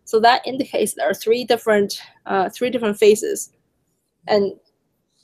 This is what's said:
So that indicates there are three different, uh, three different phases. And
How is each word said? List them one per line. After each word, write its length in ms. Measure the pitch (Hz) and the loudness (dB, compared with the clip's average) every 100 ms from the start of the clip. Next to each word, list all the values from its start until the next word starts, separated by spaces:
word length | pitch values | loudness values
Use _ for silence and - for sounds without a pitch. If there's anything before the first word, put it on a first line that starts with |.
| - | -4
So 140 | 220 | 2
that 260 | 226 262 - | 4 4 0
indicates 480 | 262 262 - 220 | -8 -4 -4 -4
there 160 | - 147 | -2 -4
are 60 | 190 | -2
three 280 | - 240 | 0 0
different, 560 | 233 233 - 208 202 - - _ - | 0 -2 2 0 0 -4 -16 _ -4
uh, 220 | 196 185 | -2 -2
three 180 | - 247 | -4 -4
different 300 | 240 226 208 | -2 -2 2
phases. 520 | 208 214 - - - _ _ _ _ _ _ _ - | 4 4 2 -8 -10 _ _ _ _ _ _ _ -2
And 240 | 214 196 196 _ _ _ _ _ _ | 0 0 -6 _ _ _ _ _ _